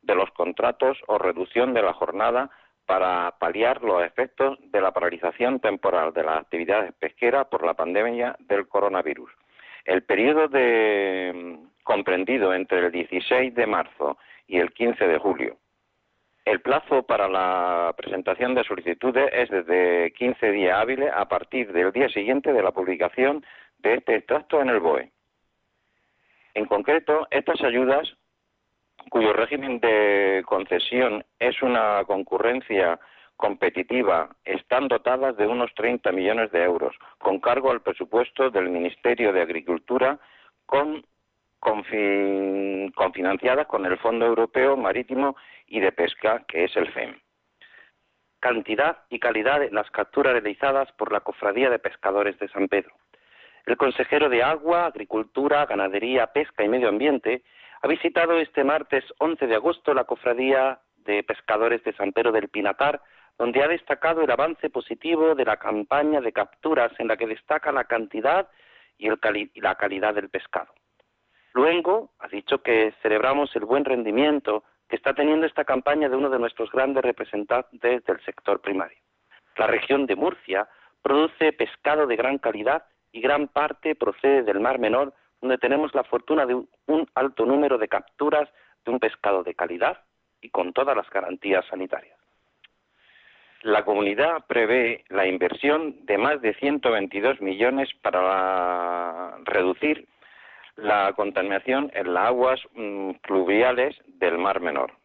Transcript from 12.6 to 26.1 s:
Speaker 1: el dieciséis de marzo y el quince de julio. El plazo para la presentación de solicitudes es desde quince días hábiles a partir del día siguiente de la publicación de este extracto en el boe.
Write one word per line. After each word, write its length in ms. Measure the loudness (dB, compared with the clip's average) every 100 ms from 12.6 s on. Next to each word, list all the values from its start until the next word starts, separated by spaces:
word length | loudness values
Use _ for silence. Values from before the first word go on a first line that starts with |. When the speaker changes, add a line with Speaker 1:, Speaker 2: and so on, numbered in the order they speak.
| 0 0
Speaker 1:
el 120 | 0
dieciséis 600 | -2 -6 -6 0 0 0
de 120 | -2 0
marzo 520 | -2 -4 -6 -6 -6 -14 -20 _
y 120 | -2
el 140 | -2
quince 320 | 0 -2 2 2
de 120 | 2
julio. 380 | 0 -2 -6 -8 _ _ _ _ _ _ _ _
El 160 | -2 -2
plazo 440 | 0 -2 2 0
para 220 | 2 0 2
la 680 | 0 0 0 0 0 -2 -4
presentación 580 | -8 -6 -4 -2 0
de 100 | 0
solicitudes 680 | -2 -4 -6 -4 -2 0 0
es 160 | 0 -2
desde 640 | -2 0 2 4 2 0
quince 380 | -2 -4 0 0
días 280 | 2 2 2
hábiles 320 | 0 0 -2
a 120 | -2 -2
partir 460 | -4 -4 -6 -2
del 180 | 0 0
día 200 | 2 0
siguiente 420 | 0 -2 0 2
de 100 | 2
la 100 | 2
publicación 720 | 0 -4 -2 -2 0 0 0 -8 -20 -20 _
de 160 | 0
este 220 | 0 0 -2
extracto 440 | 0 -4 0 0
en 80 | 2
el 120 | 2
boe. 300 | 2 0 -4 _ _ _ _ _ _ _ _ _ _